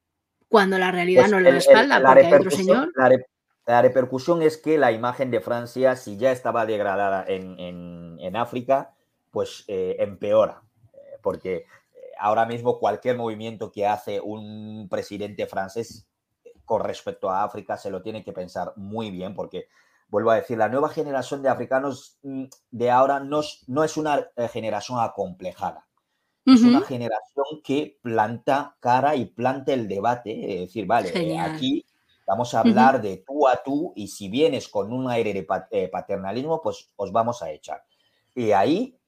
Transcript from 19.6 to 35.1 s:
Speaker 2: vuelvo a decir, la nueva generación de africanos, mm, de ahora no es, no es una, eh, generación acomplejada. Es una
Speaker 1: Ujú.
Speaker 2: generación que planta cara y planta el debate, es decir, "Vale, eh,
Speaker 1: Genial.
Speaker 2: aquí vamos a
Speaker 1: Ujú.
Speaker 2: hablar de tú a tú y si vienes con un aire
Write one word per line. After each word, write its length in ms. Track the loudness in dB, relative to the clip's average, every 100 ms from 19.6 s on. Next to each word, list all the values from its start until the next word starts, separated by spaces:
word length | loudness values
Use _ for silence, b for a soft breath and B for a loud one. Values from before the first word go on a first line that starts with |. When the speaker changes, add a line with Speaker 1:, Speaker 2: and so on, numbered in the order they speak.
| -16 _ _ _ _
Speaker 2:
vuelvo 240 | 0 4
a 40 | 2
decir, 220 | 2 -2
la 120 | 0
nueva 200 | 0 -2
generación 520 | -2 -4 -4 -4 -4
de 80 | -2
africanos, 720 | -2 -2 -2 -2 -8 -14 _
mm, 240 | -12 -12 -12 -16 _
de 200 | -4 2
ahora 280 | 4 4 2
no 220 | -2 -4
es, 220 | -4 -10 -6
no 160 | -2
es 140 | -2 -2
una, 320 | -2 -2 -4 -6
eh, 100 | -6
generación 520 | -6 -6 -6 -6 -4
acomplejada. 880 | -4 -4 -8 -8 -12 -8 -8 -8 -18 _ _ _ _ _ 6
Es 160 | 8
una 160 | 8 6
Speaker 1:
Ujú. 60 | 2
Speaker 2:
generación 600 | -4 -4 -6 -6 -6 -6 -6
que 340 | -4 -2 -4 -8
planta 760 | -2 0 0 -2 0 0 -2 -4
cara 360 | 2 2 2 0
y 100 | -4
planta 480 | -4 -4 -2 -2
el 140 | -4 -2
debate, 640 | -2 -2 -2 -6 -10 -8
es 60 | -8 -8
decir, 180 | -8 -2
"Vale, 240 | 0 0
eh, 40 |
Speaker 1:
Genial. 380 | -2 -4 -4 -6
Speaker 2:
aquí 340 | -4 -4 -4 -6 _ _ _ -4
vamos 260 | -4 -2
a 60 | 2
Speaker 1:
Ujú. 80 | 4
Speaker 2:
hablar 320 | 6 4 4
de 160 | -2 -8 -8
tú 220 | 0 2
a 160 | 2
tú 300 | -2 -6 -6 -10
y 120 | -14
si 220 | -12 -6
vienes 380 | 0 0 0 -6
con 240 | -6 -4
un 160 | -4
aire 240 | -2